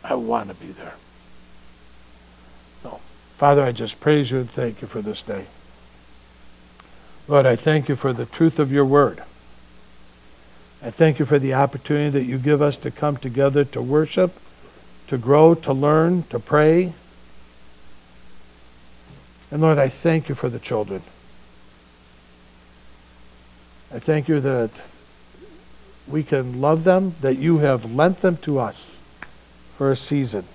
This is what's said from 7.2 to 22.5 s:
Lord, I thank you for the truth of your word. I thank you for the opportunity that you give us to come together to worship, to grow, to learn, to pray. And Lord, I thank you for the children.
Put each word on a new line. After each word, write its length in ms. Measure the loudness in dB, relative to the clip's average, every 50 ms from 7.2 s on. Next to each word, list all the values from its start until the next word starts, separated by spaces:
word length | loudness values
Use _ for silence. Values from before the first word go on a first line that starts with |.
| -8 2
Lord, 160 | 2 4 4
I 100 | 4 2
thank 320 | 2 0 0 0 0 0 -2
you 80 | -4
for 180 | -2 -2 -4 -4
the 120 | -4 -6
truth 340 | -10 -2 2 2 2 2 0
of 120 | -2 0
your 140 | 2 2 2
word. 380 | 4 4 4 4 4 0 -6 -18 -20 -20 -20 -20 -20 -20 -20 -20 -20 -20 -20 -20 -20 -20 -20 -20 -20 -20 -20 -20 -20 -20 -20 -20 -20 -20 -20 -20 -20 -20 -16 -16
I 80 | -16
thank 260 | 0 2 4 4 4 0
you 80 | 0
for 140 | 2 2 0
the 140 | 2 0 0
opportunity 560 | 0 0 0 0 -8 -6 -2 -2 0 0 0
that 160 | 0 -2 -2
you 120 | -2 -4 -4
give 240 | 0 2 2 4
us 160 | 2 0 0 -2
to 140 | -8 -10
come 260 | -8 -4 -2 -2 -2 -4
together 460 | -6 -8 -2 0 0 2 2 2 0
to 160 | 0 -2 -8
worship, 560 | -6 0 0 0 0 0 0 0 0 0 -2 -8 -20 -20 -20 -20 -20 -20 -20 -20 -20 -20 -20 -20 -10 -8
to 100 | -6 -6
grow, 380 | 0 2 4 6 8 6 6
to 180 | 4 0 -4 -2
learn, 500 | 0 2 2 2 2 2 2 0 -2 -4
to 160 | -6 -10 -10
pray. 540 | -6 0 2 2 4 4 4 2 0 -2 -6 -14 -20 -20 -20 -20 -20 -20 -20 -20 -20 -20 -20 -20 -20 -20 -20 -20 -20 -20 -20 -20 -20 -20 -20 -20 -20 -18 -18 -18 -20 -20 -20 -20 -20 -20 -20 -20 -20 -20 -20 -20 -20 -20 -20 -20 -20 -20 -20 -20 -18 -8
And 120 | -2 2
Lord, 160 | 4 4 4 4
I 120 | 2 0
thank 400 | -2 -2 0 2 2 2 0 -4
you 60 | -8
for 140 | -6 -4 -6
the 100 | -6 -8
children. 420 | -10 -6 -4 -4 -4 -4 -8 -12 -12 -16 -20 -20 -20 -20 -20 -20 -20 -20 -20 -20 -20 -20 -20 -20 -20 -20 -20 -20 -20 -20 -20 -20 -20 -20 -20 -20 -20 -20